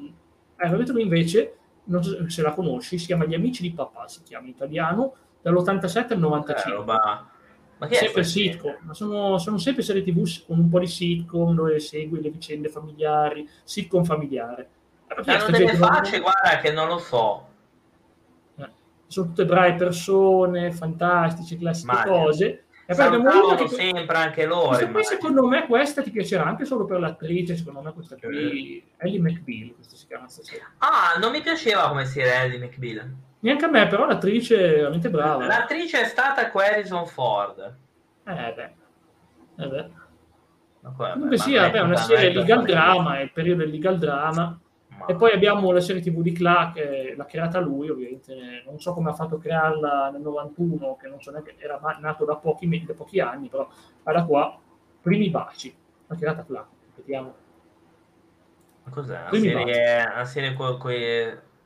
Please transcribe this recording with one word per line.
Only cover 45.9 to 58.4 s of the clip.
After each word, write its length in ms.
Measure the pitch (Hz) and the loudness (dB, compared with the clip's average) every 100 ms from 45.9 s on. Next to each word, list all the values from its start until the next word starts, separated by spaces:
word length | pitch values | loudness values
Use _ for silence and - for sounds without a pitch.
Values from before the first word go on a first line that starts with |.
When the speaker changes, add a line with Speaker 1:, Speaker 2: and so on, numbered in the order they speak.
| 185 | -2
Speaker 1:
T 80 | 170 | -2
V 120 | 165 | 0
di 100 | 170 | -2
Clark, 440 | 170 175 175 170 165 | 2 4 4 2 -4
che 380 | 143 135 131 139 | -4 -4 -6 -10
l'ha 80 | 139 | -10
creata 340 | 160 165 180 | -6 -2 -2
lui, 300 | 156 139 151 | -2 -4 -4
ovviamente. 720 | 131 123 131 - 131 123 123 127 | -6 -8 -12 -16 -18 -16 -16 -16
Non 140 | 147 | -12
so 140 | 180 | -8
come 160 | 170 156 | -4 -4
ha 40 | |
fatto 220 | 151 160 156 | -4 -6 -6
a 40 | |
crearla 680 | 156 160 156 156 147 143 139 | -4 0 0 0 0 0 -2
nel 120 | 143 | -4
novantuno, 760 | 151 147 147 170 170 147 135 131 | -8 -8 -8 -4 -2 -2 -6 -10
che 140 | 135 | -14
non 120 | 139 | -18
so 100 | 143 | -16
neanche, 240 | 151 151 - | -16 -16 -16
era 200 | 147 139 | -14 -8
ma-, 160 | 151 151 | -8 -8
nato 240 | 156 156 | -8 -4
da 140 | 151 151 | -4 -2
pochi 280 | 165 151 170 | -2 -2 -2
me-, 200 | 170 156 | -4 -6
da 80 | |
pochi 260 | - 147 190 | -12 -4 -2
anni, 300 | 123 135 131 | -2 -6 -10
però 180 | 135 131 - - _ | -8 -8 -12 -20 _
guarda 220 | - 165 | -2 0
qua, 340 | 165 143 151 - _ _ _ _ | 2 2 2 -4 _ _ _ _
Primi 280 | 175 208 196 | 0 2 2
baci, 460 | 120 - - 127 - _ _ _ | -2 -6 -14 -20 -20 _ _ _
l'ha 80 | 170 | -6
creata 300 | 156 160 - | -4 -6 -8
Clark, 220 | 131 - _ _ - | -12 -14 _ _ -20
vediamo. 400 | 131 135 131 - _ _ _ _ _ _ _ _ _ _ | -10 -10 -10 -18 _ _ _ _ _ _ _ _ _ _